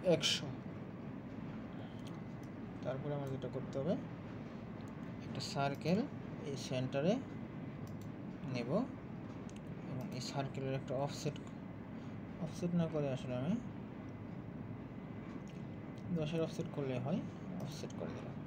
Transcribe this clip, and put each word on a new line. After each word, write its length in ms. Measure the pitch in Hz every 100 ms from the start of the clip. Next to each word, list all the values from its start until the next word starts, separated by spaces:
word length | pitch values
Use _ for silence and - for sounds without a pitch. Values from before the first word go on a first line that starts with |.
| 185
একশো। 320 | 160 - - - - - - - - - - - - - - - - - - - - - - - - - -
তারপরে 300 | 131 135 147 143
আমার 120 | 139
যেটা 160 | 131 127
করতে 200 | 131 - 139
হবে, 140 | 147 226 - - - - - - - - - - - -
একটা 160 | - - -
circle 460 | 143 139 139 151 196 277 - - - 151
এই 80 | 135 -
সেন্টারে 460 | 127 127 139 160 254 - - - - - - - - - - - - 139
নেব 160 | 123 117 180 262 - - - - - - - - - -
এবং 140 | 123 - 127
এই 60 | 120
সার্কেলের 440 | 143 139 - 135 135
একটা 140 | - 131
offset, 300 | 143 - 151 - - - - - - - - - - -
offset 260 | 160 - 175 175
না 60 | 165
করে 140 | 160 143
আসলে 180 | 131 135 123
আমি 120 | 139 233 - - - - - - - - - - - - - - - - - - - - - - - - - 170
দশের 240 | 151 165 160
offset 200 | - -
করলে 200 | - 135 127
হয়, 140 | 127 202 - - - -
offset 260 | - - - -
করে 120 | 80
দিলাম। 220 | - - -